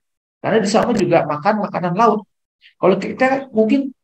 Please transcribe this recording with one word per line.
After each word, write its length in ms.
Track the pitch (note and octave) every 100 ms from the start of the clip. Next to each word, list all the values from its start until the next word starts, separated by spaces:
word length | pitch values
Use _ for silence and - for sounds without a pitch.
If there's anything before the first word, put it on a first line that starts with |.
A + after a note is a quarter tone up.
| _ _ _ _
Karena 240 | - A3
di 80 | G3
sana 240 | A3 A#3
juga 320 | G#3+ F3+ E3 D#3
makan 400 | D3 G3+ G#3+ F#3+
makanan 280 | F3 F3 F3
laut. 320 | A3+ G#3+ - _ _ _ _ _
Kalau 180 | F3 G3
kita 480 | A3 - C4 C4+ C4
mungkin, 400 | G#3+ A3 C#4 C#4+ -